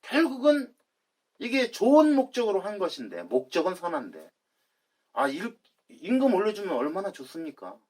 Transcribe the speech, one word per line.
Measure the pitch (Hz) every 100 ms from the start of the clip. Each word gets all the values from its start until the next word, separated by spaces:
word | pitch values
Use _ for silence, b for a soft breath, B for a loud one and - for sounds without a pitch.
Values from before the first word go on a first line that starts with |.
결국은 | - 277 320 262 285 294 247 _ _ _ _ _ _ _
이게 | 233 262 240
좋은 | - 226 294 311 277
목적으로 | 262 247 226 190
한 | 190 208
것인데, | 175 143 110 87
목적은 | 87 123 131 170 165 180
선한데, | 170 151 107 - - _ _ _ _ _ _ _ _
아, | - 277
일, | 277 226 - _ _ _
임금 | - 185 262 269
올려주면 | 185 214 208 196 135
얼마나 | 143 175 196
좋습니까? | 190 131 165 160 139 180 -